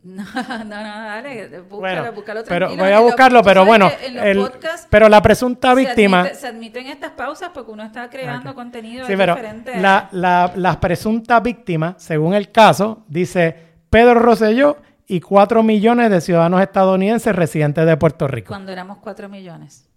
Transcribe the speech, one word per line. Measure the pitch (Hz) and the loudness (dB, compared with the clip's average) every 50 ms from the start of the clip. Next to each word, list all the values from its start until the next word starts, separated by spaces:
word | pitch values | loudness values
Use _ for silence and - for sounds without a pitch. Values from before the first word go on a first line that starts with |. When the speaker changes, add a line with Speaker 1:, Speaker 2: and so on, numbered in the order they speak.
| _ 180 190 | _ -20 -18
Speaker 1:
No, | 190 208 | -16 -16
<laughs> | 185 - 254 247 - | -12 -10 -12 -10 -10
no, | 262 220 226 | -12 -12 -12
no, | 214 208 | -14 -14
dale, | 208 214 214 208 214 226 214 208 220 254 285 262 220 190 135 135 175 | -14 -14 -14 -14 -14 -14 -14 -14 -14 -14 -14 -16 -16 -16 -16 -20 -20
búscalo, | 180 185 202 202 | -20 _ -16 -10
Speaker 2:
Bueno, | 190 190 185 165 147 233 | -8 -6 -6 -6 -8 -8
Speaker 1:
búscalo | 220 208 202 - 208 220 226 | -12 -14 -14 -12 -12 -12 -8
Speaker 2:
pero | - 175 175 185 - | -6 -4 -4 -4 -4
Speaker 1:
tranquilo. | - 180 | -2 -2
Speaker 2:
voy | 185 190 | 2 4
a | 202 | 4
Speaker 1:
En | 214 | 6
los, | 233 | 6
Speaker 2:
buscarlo, | 240 240 240 262 254 247 240 | 4 4 4 4 6 6 6
Speaker 1:
tú | 196 | 6
Speaker 2:
pero | 196 190 190 | 6 6 6
Speaker 1:
sabes | 190 202 | 6 6
Speaker 2:
bueno, | 233 220 196 170 - - | 6 6 6 4 2 -2
Speaker 1:
que | 240 | -10
en | 262 247 | -12 -10
los | 240 214 | -4 -2
Speaker 2:
el, | 208 196 196 | 0 0 0
Speaker 1:
podcasts | 196 262 254 - - 320 330 339 - _ | -2 -4 -8 -10 -10 -10 -10 -10 -8 _
Speaker 2:
pero | - 208 220 214 | 4 6 6 8
la | 214 208 | 6 6
presunta | - - 208 - 254 247 247 247 - 254 | 6 4 2 2 0 -4 -4 -2 0 2
Speaker 1:
se | 254 | 2
Speaker 2:
víctima | 262 262 262 247 226 208 196 190 180 | 2 2 0 2 2 2 4 2 2
Speaker 1:
admite, | 180 185 - | 0 -2 -8
se | - - | -10 -14
admiten | 247 226 226 233 220 220 247 254 | -16 -14 -16 -18 -16 _ -16 -14
estas | 262 302 285 330 302 | -14 -14 -14 -14 -16
pausas | - - 247 262 311 - 359 339 | -12 -12 -12 -12 -10 -12 -14 -16
porque | - 285 233 220 | -14 -16 -18 -18
uno | 220 214 | -18 -18
está | 214 220 220 254 240 247 | -18 -16 -16 -16 -16 -16
creando | 269 269 262 254 247 247 254 269 | -14 -14 -12 -12 -12 -12 -14 -16
Speaker 2:
Ok. | 269 | -16
Speaker 1:
contenido | 247 240 240 240 240 220 220 233 254 262 | -16 -18 -16 -16 -18 -16 -16 -16 -14 -8
Speaker 2:
Sí, | 247 196 | -6 -2
pero | 190 190 175 170 | -2 0 -2 -2
Speaker 1:
diferente. | - 226 214 214 226 240 254 254 196 | -4 -6 -14 -16 -16 -16 -12 -8 -2
Speaker 2:
la, | 190 196 190 202 - - | 0 2 2 2 0 -4
la, | 208 180 180 180 180 175 180 180 180 | -8 -4 -2 0 2 2 0 -2 -2
las | 196 175 185 160 - | -4 -2 -2 -2 -2
presuntas | - 185 175 160 - 214 220 233 226 - 247 226 | -4 -4 -4 -4 -4 -6 -6 -6 -4 0 0 0
víctimas, | 202 247 233 _ _ - 175 156 160 170 185 _ | 0 -2 -8 _ _ -6 -4 -4 -4 -6 -8 _
según | - - 165 151 151 170 196 | -10 -6 -4 -2 -2 0 -2
el | 208 202 _ | -2 -4 _
caso, | _ 226 220 190 151 123 196 220 220 _ _ _ | _ 4 4 4 4 2 -2 -4 -6 _ _ _
dice | 143 170 180 175 - 185 170 165 - - _ _ _ _ _ _ | -6 -6 -6 -4 0 0 0 0 -2 -8 _ _ _ _ _ _
Pedro | - 220 233 247 240 233 | 2 4 6 6 4 4
Rosselló | 226 240 233 - 220 214 220 247 285 294 294 - _ _ _ _ _ | 4 4 2 2 2 0 2 2 2 0 0 -2 _ _ _ _ _
y | _ 196 175 | _ -6 -6
cuatro | - _ 196 202 202 202 226 226 | -4 _ 4 4 4 4 2 2
millones | 226 220 220 214 190 226 240 240 240 220 | 2 2 0 2 2 2 2 2 2 2
de | 202 175 | 0 0
ciudadanos | 196 - 175 165 165 170 185 185 | 0 0 0 2 2 2 2 0
estadounidenses | 190 190 - 196 190 185 190 190 190 202 233 226 - 233 196 | 0 0 0 0 2 2 2 0 0 0 -2 -2 -2 -2 -2
residentes | 180 170 147 - 156 151 147 143 165 160 | -2 -2 -2 -2 -2 -2 -2 0 0 0
de | 165 160 | 0 0
Puerto | 147 170 160 139 _ 156 135 | 2 0 -2 -2 _ -6 -6
Rico. | 127 117 101 - | -6 -8 -10 -12
Speaker 1:
Cuando | 214 196 190 190 | -16 -16 -14 -14
éramos | 190 180 180 190 202 202 | -14 -14 -14 -16 -18 _
cuatro | _ 220 190 - 202 196 | _ -18 -16 -16 -18 -18
millones. | 202 196 190 180 165 156 151 147 _ _ _ _ _ | -18 -20 -20 -20 -20 -20 -20 -20 _ _ _ _ _